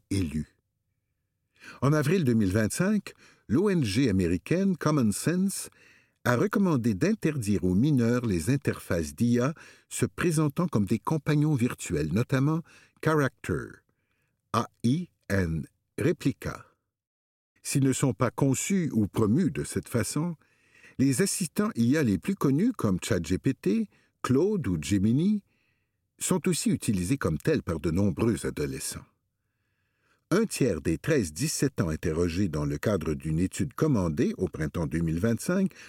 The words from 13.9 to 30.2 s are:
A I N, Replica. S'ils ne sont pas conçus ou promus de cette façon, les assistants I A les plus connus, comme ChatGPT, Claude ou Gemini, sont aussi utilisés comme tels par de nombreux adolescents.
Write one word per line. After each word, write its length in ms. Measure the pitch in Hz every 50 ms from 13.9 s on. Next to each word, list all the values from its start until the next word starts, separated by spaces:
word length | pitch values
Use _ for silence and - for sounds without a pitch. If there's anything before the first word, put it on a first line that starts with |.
| _ _ _ _ _ _ _ _ _ _ _ _ -
A 160 | 113 117 - _ _ -
I 240 | 113 131 175 180 - _ _ _ -
N, 400 | 98 98 92 82 80 80 69 - _ _ _ _ _ -
Replica. 640 | 104 147 175 - - 139 - - - 82 - - - _ _ _ _ _ _ _ _ _ _ _ _ _ _ _ _ _ _ _
S'ils 220 | - - - 143 135
ne 100 | 135 127
sont 200 | - - 135 120
pas 180 | - 131 113
conçus 580 | - - 147 139 131 - - - 196 190 170 139 -
ou 140 | 110 104 95
promus 440 | - - 113 101 110 156 196 247
de 140 | 143 131 -
cette 240 | - - - - -
façon, 480 | - 120 104 - - 147 156 175 165 - _ _ _ _ _ _ _ - - - - -
les 240 | 131 139 135 113
assistants 500 | 190 196 - - 185 - - - 208 220 -
I 220 | - 117 117 135 160
A 60 | 151
les 140 | 113 98 87
plus 180 | - - 101
connus, 360 | - - 147 135 143 202 254
comme 280 | 240 - - 110 95 85 -
ChatGPT, 880 | - 107 92 82 - 95 87 - 135 131 - - 180 202 226 220 - _ _ _ _ _ _
Claude 440 | - - 127 131 170 202 220 196 131
ou 120 | 101 90 80
Gemini, 600 | 73 69 101 101 92 110 117 139 170 202 214 202 - _ _ _ _ _ _ _ _ _ _ _ _ _ _ -
sont 280 | - - 180 185 - 185
aussi 220 | 175 - - 233
utilisés 480 | 180 - - - 107 92 90 90 139 135
comme 200 | - 92 80 73
tels 260 | - - 160 113 -
par 180 | - 87 78
de 100 | 73 87
nombreux 540 | 78 90 101 101 80 67 107 117 107 - -
adolescents. 600 | - - - 147 143 131 127 - - - - - _ _ _ _ _ _ _ _ _ _ _ _ _ _ _ _ _ _ _ _ _ _ _